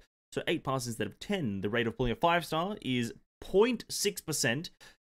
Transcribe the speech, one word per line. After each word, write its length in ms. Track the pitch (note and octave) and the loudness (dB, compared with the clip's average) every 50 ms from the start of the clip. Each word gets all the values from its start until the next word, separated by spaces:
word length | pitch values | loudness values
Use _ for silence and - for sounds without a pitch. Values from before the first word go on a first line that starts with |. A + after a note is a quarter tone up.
| - _ _ _ _ - | -14 _ _ _ _ -8
so 100 | - - - | -6 -4 -2
eight 160 | - F3 - - | -2 -2 -2 0
passes 240 | C#3+ C3+ C3 A#2+ | -2 -2 -2 -2
instead 200 | B2 A2 - G#2+ | -4 -4 -4 -4
of 120 | G2 - - | -4 -6 -10
ten. 400 | - - G3+ F#3 C#3+ G#2+ G2 G2 | -6 -4 -2 -2 0 -2 -2 -2
The 100 | F#2+ G#2 | -2 0
rate 160 | A2+ A#2 A#2+ | 0 2 0
of 120 | A#2 - | 0 0
pulling 160 | - B2+ A#2+ A2 | 0 0 0 0
a 20 | |
five-star 640 | - - E3+ E3+ F3 D#3 - D#3+ D#3+ F3 G3+ G#3+ - - | 2 4 4 4 4 0 0 -2 -2 -2 -2 -4 -6 -4
is 300 | B2+ B2+ B2 A#2 A#2 - - _ _ _ - | -2 0 0 0 -2 -4 -10 _ _ _ -16
point 420 | - - - F#3+ A3+ B3+ A#3+ - - - | -6 2 6 6 6 6 4 -2 -4 -6
six 320 | - - - G3+ - - | -4 -2 -2 -2 -2 -4
percent, 480 | - E3 D3 - - A#2 A#2+ C#3+ F3+ - - - - - - _ | -6 -4 -2 0 2 2 0 0 -4 -8 -14 -18 -20 -20 -20 _